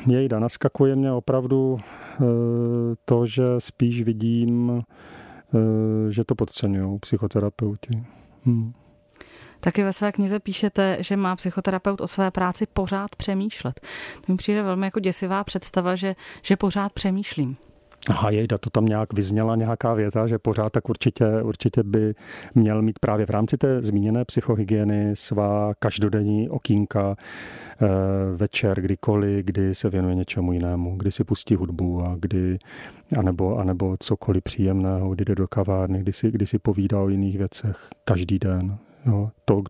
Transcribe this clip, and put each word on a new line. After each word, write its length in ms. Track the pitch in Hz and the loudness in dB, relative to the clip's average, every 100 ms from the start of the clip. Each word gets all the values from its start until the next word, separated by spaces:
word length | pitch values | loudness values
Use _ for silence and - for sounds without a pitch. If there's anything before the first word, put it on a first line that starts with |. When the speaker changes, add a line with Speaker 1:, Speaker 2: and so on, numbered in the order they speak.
| 127 | 2
Speaker 1:
jejda, 320 | 127 135 110 | 4 2 0
naskakuje 580 | 117 - 147 - 135 135 | -2 0 -2 2 4 4
mě 160 | 135 | 0
opravdu, 640 | 123 - 131 127 135 131 123 | 0 0 0 2 2 2 -2
eh, 420 | - - - - 123 117 117 120 117 120 117 113 | -8 -18 -10 0 2 2 2 0 0 0 -2 -4
to, 220 | - 120 117 | 2 2 4
že 160 | 120 127 120 | 2 2 0
spíš 440 | - - 120 120 | -4 0 0 2
vidím, 800 | 113 110 117 117 117 120 120 120 - - - - - - _ | -2 0 0 2 2 2 0 -2 -6 -16 -20 -20 -20 -20 _
eh, 580 | 113 110 110 110 110 107 | 2 4 2 2 0 0
že 120 | 107 | 0
to 100 | 110 | -2
podceňujou 640 | 117 104 - 101 98 95 98 | -2 -2 -2 0 0 -2 -4
psychoterapeuti. 1040 | - 107 101 110 101 - 107 104 - 117 120 - - - | -4 -2 0 0 -2 -2 -4 -4 -6 -6 -6 -18 -20 -2
Hmm. 280 | 123 117 113 - _ _ _ - - - - - | 0 0 -2 -10 _ _ _ -20 -20 -20 -20 -6
Speaker 2:
Taky 220 | 175 208 | -2 0
ve 100 | 196 | 0
své 200 | - 208 | -2 -2
knize 280 | 208 196 208 | -2 -2 -2
píšete, 560 | - - 202 - 190 - | -6 -4 -2 2 0 0
že 160 | 175 202 | -2 0
má 200 | 185 180 | 0 -2
psychoterapeut 640 | 185 190 190 185 202 196 | -4 -4 -2 -2 -2 -4
o 60 | 170 | -4
své 240 | 196 190 | -2 -2
práci 360 | 185 180 - 214 | 0 -2 -2 -4
pořád 440 | - 185 196 202 - | -2 -2 -4 -6 -8
přemýšlet. 640 | - 190 208 - 123 - - - - - - | -4 -2 -4 -6 -8 -8 -14 -14 -14 -8 -4
To 60 | |
mi 40 | 185 | -2
přijde 260 | - 208 | 0 0
velmi 240 | 196 185 196 | 0 -2 -2
jako 140 | 220 | -2
děsivá 440 | 185 - 185 196 | -2 -2 -2 -4
představa, 500 | - 180 - 185 175 | -4 -6 -2 0 0
že, 200 | 185 196 180 - - | 0 -2 -6 -12 -8
že 140 | - 196 | 0 2
pořád 360 | 202 202 196 | 2 0 -2
přemýšlím. 640 | - 196 190 - 156 127 135 - _ _ - - | -2 -2 -2 -4 -4 -4 -4 -14 _ _ -4 -2
Speaker 1:
Aha, 220 | - 107 | 2 2
jejda, 280 | 107 113 101 | 2 2 -2
to 120 | - | 0
tam 160 | 110 110 | 2 2
nějak 260 | 107 110 | 2 0
vyzněla 440 | 104 95 107 113 113 | -2 0 2 2 2
nějaká 380 | 113 113 117 | 0 0 0
věta, 320 | 110 104 110 113 | 2 2 0 0
že 120 | 113 | 0
pořád, 340 | 113 104 107 | 0 0 0
tak 160 | 117 - | 0 -2
určitě, 540 | 110 - - 110 110 | 0 0 2 2 2
určitě 400 | 113 - 117 120 | -2 -2 0 2
by 320 | 101 107 107 - - - - | 2 2 2 -2 -12 -18 0
měl 280 | 123 107 107 | 4 4 4
mít 160 | 110 - | 0 0
právě 280 | - 107 104 | 0 2 2
v 40 | |
rámci 260 | 104 117 139 | 0 0 2
té 260 | 135 127 | 2 2
zmíněné 420 | 107 101 107 120 | 2 2 2 0
psychohygieny 920 | 120 123 - 107 101 107 104 104 104 104 | 0 -2 0 0 2 2 2 2 0 -2
svá 580 | - 104 101 104 104 101 | -2 0 2 2 0 0
každodenní 720 | 107 - 104 107 104 107 117 | -2 0 0 2 2 0 -2
okýnka, 680 | 139 - 104 101 104 98 101 | -4 0 2 2 0 0 -2
eh, 680 | - - - - - - 104 95 95 98 95 90 | -10 -18 -16 -18 -18 0 2 4 2 0 -2 0
večer, 440 | 104 - 107 95 | -2 0 0 0
kdykoliv, 640 | 92 95 - 104 101 101 | -2 0 0 2 2 0
kdy 300 | 92 92 95 | 0 0 0
se 160 | 92 107 | 0 0
věnuje 240 | 92 90 | 0 0
něčemu 380 | 92 90 - 90 | 0 -2 -2 0
jinému, 440 | 87 87 87 87 95 | 0 0 -2 -2 -2
kdy 140 | 98 | -2
si 140 | - | -2
pustí 300 | - - - | -2 -2 0
hudbu 480 | 92 87 85 87 87 | 0 0 -2 -2 0
a 140 | 87 90 | -2 -2
kdy, 400 | 90 92 92 92 - - - - - 131 | -2 0 0 -2 -6 -18 -20 -20 -4 0
anebo, 400 | 95 90 95 110 | 2 2 0 0
anebo 380 | 92 92 95 92 | 0 0 -2 -2
cokoliv 420 | - 104 - 92 | -2 -2 0 0
příjemného, 720 | - - 95 95 95 95 95 | 0 0 2 2 2 0 0
kdy 100 | 92 | -2
jde 100 | 98 | 0
do 140 | 98 92 | 0 0
kavárny, 500 | 110 98 95 92 95 | 0 0 0 0 0
kdy 140 | 95 | -2
si, 180 | - 110 | -2 0
kdy 160 | 104 98 | 0 0
si 120 | 107 | 0
povídá 420 | 110 98 98 101 | 0 0 0 2
o 80 | 98 | 2
jiných 300 | 98 98 95 | 2 0 0
věcech 500 | 95 - 107 - - - | -4 -4 -6 -6 -12 -6
každý 340 | - 90 90 95 | 0 0 2 0
den. 400 | 98 92 92 101 - - 131 | 0 0 -2 -6 -12 -4 0
Jo, 240 | 101 107 - | 0 -2 -2
to, 180 | - 101 | 2 2